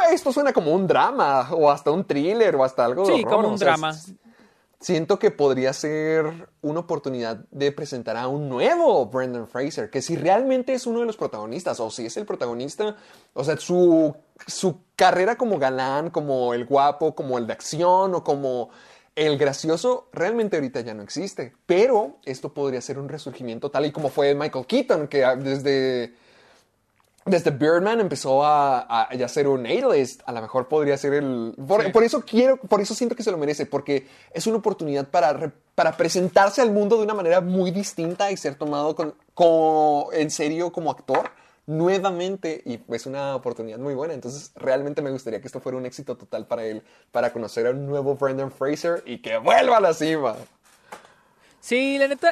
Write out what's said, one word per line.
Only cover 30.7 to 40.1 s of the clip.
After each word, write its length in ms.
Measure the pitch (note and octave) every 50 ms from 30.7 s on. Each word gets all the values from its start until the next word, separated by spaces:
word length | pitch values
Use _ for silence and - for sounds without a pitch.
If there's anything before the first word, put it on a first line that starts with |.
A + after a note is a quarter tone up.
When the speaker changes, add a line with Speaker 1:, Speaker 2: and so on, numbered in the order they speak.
| D3+ D#3 D3+ C#3+ C3+ B2+
Speaker 1:
ser 160 | - C#3+ C#3+
el, 420 | D3 C#3+ C3+ B2+ A#2+ A#2 A2+ - - C3+
por, 160 | C3+ F#3+ G#3+ G#3+
Speaker 2:
Sí. 60 | G3 -
Speaker 1:
por 100 | A3 A#3
eso 220 | A3+ - C#4+ -
quiero, 320 | - - A3+ B3 C4 C4+ C4+
por 240 | - F#3 - D4
eso 120 | D4+ - A3+
siento 220 | - B3+ A#3 -
que 80 | - G#3+
se 80 | A3
lo 60 | F#3 D#3+
merece, 280 | D3 C#3+ D3+ - D3
porque 400 | - - C#3 C#3 - C#3+ C3 - - - - - _ -
es 140 | E3 - A3
una 100 | A3 A3
oportunidad 500 | G#3 G#3+ G3 - E3+ D3+ C#3 C#3 C#3 -
para 220 | - F3 E3+ D#3
re-, 200 | C#3+ C3+ D#3+ A#3+ - _ _ _ _
para 200 | - E3+ D#3+ D#3+
presentarse 640 | - E3+ E3 - F#3 F3+ F3+ - G3+ G3 G3+ G#3 -
al 100 | B3+ A3+
mundo 260 | G3+ G#3 G#3 G3+ A3+ A3
de 60 | G#3+
una 100 | G3+ G#3+
manera 260 | G3+ F#3 E3 E3+ F#3
muy 320 | F3 F3+ F#3 F#3+ F#3 F#3
distinta 600 | F3 G3+ G3+ - - - E3 E3 F3+ - G3+ G3+
y 40 | G3 F#3
ser 180 | - D3+ C#3+
tomado 420 | - D#3 D3 D3 C#3+ D3 D#3 D#3 -
con, 180 | E3 D3+ - - _ _ _
co-, 760 | - F3 E3 E3 D#3+ D#3+ D#3+ D#3+ D#3 D3+ D3+ D3 D3 - -